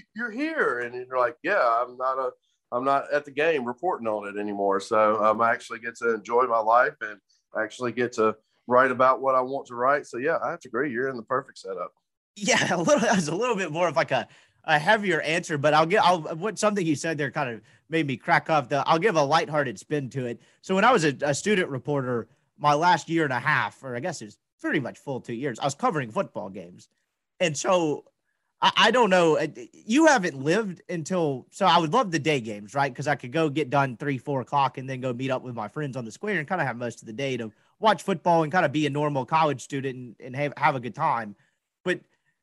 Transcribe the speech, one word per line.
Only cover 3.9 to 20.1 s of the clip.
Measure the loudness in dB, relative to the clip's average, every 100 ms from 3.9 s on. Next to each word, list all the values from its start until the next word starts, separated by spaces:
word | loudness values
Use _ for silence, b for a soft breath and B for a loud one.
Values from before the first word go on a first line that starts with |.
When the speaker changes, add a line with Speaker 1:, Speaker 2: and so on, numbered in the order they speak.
| -4 -2
Speaker 1:
on | -4 -4
it | -6
anymore." | -6 -2 0 0
So, | 0 2 4 4
um, | 2 2
I | 2
actually | 0 -6 -12
get | -12 -4
to | -2
enjoy | -2 0 2
my | 2 2
life | 4 4 4 -2
and | -12 -14 _ _ _ -6
actually | -6 -6 -6
get | -2 -2
to | 0 0 0 _ _ 2
write | 4 4
about | 4 2 2
what | 2
I | 0
want | 0 -6 -8
to |
write. | -2 0 0 -2
So, | -6
yeah, | -2 -2
I | -4
have | -8
to | -6
agree. | -4 -2
You're | -2 -6
in | -6
the |
perfect | -4 -4 -4 -12
setup. | -10 -8 -10 _ _ _ _ -6
Speaker 2:
Yeah, | 0 2 2
<laughs> |
a | 0
little, | 2 2
that | 4 0
was | 0
a |
little | -2 -2 -2
bit | -2
more | 0 0
of, | 0
like, | 0
a, | 0 -4 b b b
a | 0 0
heavier | 4 2 2 -2
answer, | 0 -2 -2 0
but | 2
I'll | 4 4
get, | 4
I'll, | 4 2
what, | -2 -8 -6 0
something | 0 2
you | 0 -2
said | -2 -4
there | -4
kind | -4 -4
of | -6 b b b
made | -2 -2
me | -2
crack | 2 2 4
up. | 0 2
The, | 0 2
I'll | 2
give | 4 2
a |
lighthearted | 4 2 2 -2 -2 -4
spin | -6 -6 -4